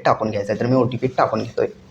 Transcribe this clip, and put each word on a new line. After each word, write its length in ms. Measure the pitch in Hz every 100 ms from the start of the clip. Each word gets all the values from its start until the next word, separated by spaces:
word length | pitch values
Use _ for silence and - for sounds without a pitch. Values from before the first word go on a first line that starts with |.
टाकून 260 | - 117 110
घ्यायचा 220 | 104 101
आहे. 80 | 104
तर 60 | 120
मी 100 | 131
ओटीपी 300 | 117 117 131 131
टाकून 260 | 123 113
घेतोय 240 | 117 - 113 - -